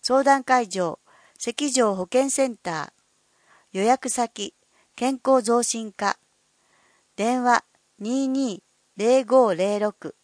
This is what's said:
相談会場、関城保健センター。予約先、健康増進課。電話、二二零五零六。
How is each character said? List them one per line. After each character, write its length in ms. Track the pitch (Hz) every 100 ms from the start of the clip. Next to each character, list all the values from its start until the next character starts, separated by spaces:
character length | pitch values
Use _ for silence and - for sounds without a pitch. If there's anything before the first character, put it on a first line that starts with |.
相 200 | - 262
談 200 | 277 277
会 260 | 254 254 220
場、 300 | 185 175 - _ _ _ _
関 320 | - 226 285
城 240 | 254 226 190
保 100 | 185
健 240 | 254 277
セ 180 | 269 269
ン 100 | 226
タ 360 | 175 160 143 _ _ _ _ _ _ _ _
ー。 60 | 190
予 20 |
約 280 | 214 262 247
先、 440 | - 233 - 202 _ _ _ _ -
健 240 | 247 269
康 220 | 262 262
増 220 | 220 240
進 280 | 233 226 220
課。 280 | - 202 - _ _ _ _ _ _ _ _ _ -
電 260 | 220 254
話、 240 | 247 240 _ _ _ _
二 300 | 208 262 269
二 340 | 262 262 185 _ _ _ -
零 260 | 220 262
五 320 | 220 262 233 170
零 240 | 190 208
六。 360 | 214 - 151 -